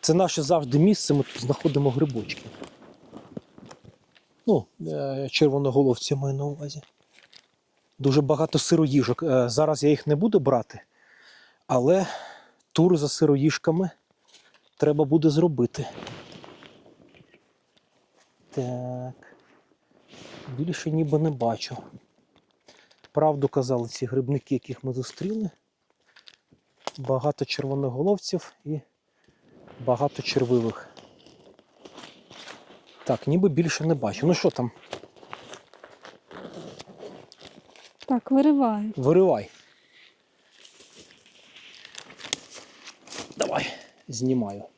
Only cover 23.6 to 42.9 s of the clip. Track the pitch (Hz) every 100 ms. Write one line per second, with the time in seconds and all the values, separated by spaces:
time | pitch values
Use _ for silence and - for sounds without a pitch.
23.6 | 127 127 117 - 127 131 127 139 - 131
24.6 | - 127 135 123 123 - 180 220 208 _
25.6 | _ _ _ _ _ _ - _ _ _
26.6 | _ _ - - 131 135 147 - 139 -
27.6 | 135 139 139 123 170 202 - 180 - _
28.6 | 143 151 - _ _ _ _ _ _ _
29.6 | - - 127 120 143 - - - 123 123
30.6 | 113 - - - - _ - _ - _
31.6 | _ _ - - - - _ - - -
32.6 | - - _ - - 123 - 160 190 139
33.6 | 170 - 156 156 113 101 151 175 175 -
34.6 | 123 - - - - - - - - -
35.6 | _ - - - - - _ - - -
36.6 | - - - - - - - - - -
37.6 | _ - - _ - 254 - 269 285 285
38.6 | 247 208 214 202 127 170 185 127 101 -
39.6 | _ _ _ _ - _ _ _ _ _
40.6 | - _ - - - _ _ _ _ -
41.6 | - - - - - - - 62 - -
42.6 | - - -